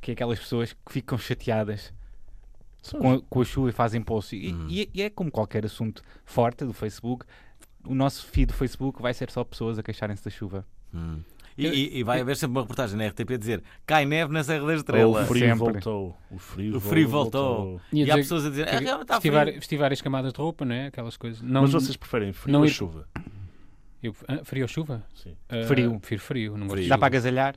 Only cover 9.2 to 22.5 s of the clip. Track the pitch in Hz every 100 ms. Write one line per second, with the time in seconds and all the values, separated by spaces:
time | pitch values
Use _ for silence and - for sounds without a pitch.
9.2 | 123 - 117 - 113 110 107 107 107 98
10.2 | - - 101 98 98 - - 85 82 78
11.2 | 80 - - - 151 143 143 135 113 127
12.2 | 123 139 135 123 117 - 123 104 107 -
13.2 | 117 123 107 104 - - - 156 139 156
14.2 | 160 160 143 156 147 160 - 110 113 110
15.2 | 101 123 120 113 117 104 113 104 95 -
16.2 | - 95 - - 104 104 101 156 147 143
17.2 | 120 135 139 117 95 90 - 151 143 147
18.2 | 139 165 147 139 - 110 147 269 - 233
19.2 | 160 147 147 143 - 151 143 139 139 135
20.2 | 131 123 151 165 135 120 139 135 117 -
21.2 | 117 113 123 131 135 139 131 131 - 123
22.2 | 101 - -